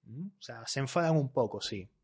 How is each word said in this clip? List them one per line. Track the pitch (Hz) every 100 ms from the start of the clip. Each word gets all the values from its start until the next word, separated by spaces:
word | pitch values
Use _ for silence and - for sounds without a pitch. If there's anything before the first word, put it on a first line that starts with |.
¿Mm? | - 120 190 _
O |
sea, | - 117 113
se | -
enfadan | 135 175 165 160
un | 135
poco, | - 113 104
sí. | - 104 92 _